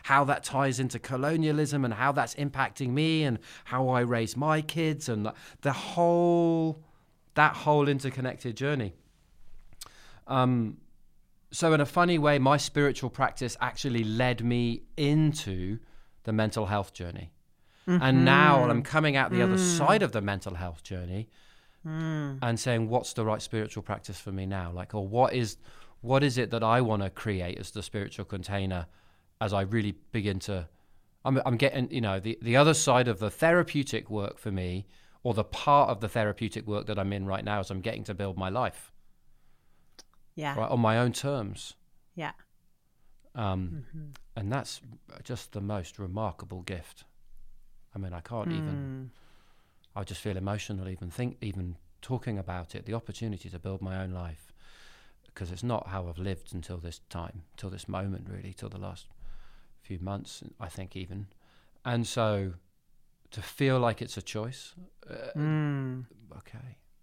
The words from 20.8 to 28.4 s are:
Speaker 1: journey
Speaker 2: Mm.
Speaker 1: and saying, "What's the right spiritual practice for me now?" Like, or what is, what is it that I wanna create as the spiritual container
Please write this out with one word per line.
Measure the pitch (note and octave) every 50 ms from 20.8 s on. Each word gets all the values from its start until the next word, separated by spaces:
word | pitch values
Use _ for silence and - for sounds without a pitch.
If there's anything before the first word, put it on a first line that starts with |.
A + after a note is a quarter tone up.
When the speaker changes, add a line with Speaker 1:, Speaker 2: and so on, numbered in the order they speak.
| -
Speaker 1:
journey | - F#2+ F2+ F2+ F2 F#2 G#2 A2 - _ - - - - - _ _ _ _ -
Speaker 2:
Mm. | D#3+ D#3 D#3+ D#3+ D#3+ D#3 D3+ D3 C#3+ C3+ C3+
Speaker 1:
and | B2+ A#2+ A#2 A2
saying, | - B2+ A#2+ A2+ A2+ A2
"What's | A#2+ B2 - - -
the | - A2
right | A2 G#2+ G#2+ -
spiritual | - - A2 G#2+ G#2+ - G#2+ G2
practice | - G#2 G#2 - - F#2+ -
for | - G#2
me | F#2+ F#2+ F#2+
now?" | F#2+ G2 F#2+ F2+ E2+
Like, | F2 F2+ F2+ - -
or | G#2+ G2 F#2+
what | G#2+ B2 B2+ - -
is, | B2+ A#2 G#2 - - - - - - - - - -
what | - A#2 C3 C#3 C#3+
is | C#3+ A#2+ B2+
it | A#2+ -
that | A#2 A2+ A2+
I | A2 A#2 B2+ B2+
wanna | A2 G#2+ G2+ G2+ F#2+
create | - - - A2 G2+ F#2 F2 F2 F#2 -
as | G2+ - -
the | G#2 F2+
spiritual | - - G#2 G2 G2+ - - G2
container | - - F#2